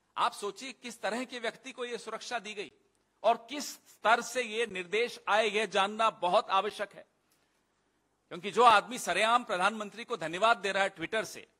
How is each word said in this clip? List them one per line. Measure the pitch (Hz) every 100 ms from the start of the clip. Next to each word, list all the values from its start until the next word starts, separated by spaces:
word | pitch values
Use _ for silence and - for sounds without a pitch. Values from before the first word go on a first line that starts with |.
| _ -
आप | 214
सोचिए | 233 208 190 262
किस | 240 247 -
तरह | 196 220 254
के | 247
व्यक्ति | 226 - 262
को | 247 240
ये | 233
सुरक्षा | - 214 - 240
दी | 202
गई | 202 165 _ _ _ _ _
और | 202 233 -
किस | 285 -
स्तर | - _ - 208 240
से | - 254
ये | 233 214 233
निर्देश | 185 175 202 240 - -
आए, | 208 226
ये | 202 220
जानना | 190 196 214 226
बहुत | - 175 196 247
आवश्यक | 196 202 202 202
है। | - - _ _ _ _ _ _ _ _ _ _ _ -
क्योंकि | 165 196
जो | 180
आदमी | 240 208 196 247
सरेआम | - 175 220 240
प्रधानमंत्री | 240 190 190 220 208 202 233
को | 233
धन्यवाद | 160 175 220 226
दे | 190
रहा | 190
है | 196 190
Twitter | 165 220 190
से, | 123 -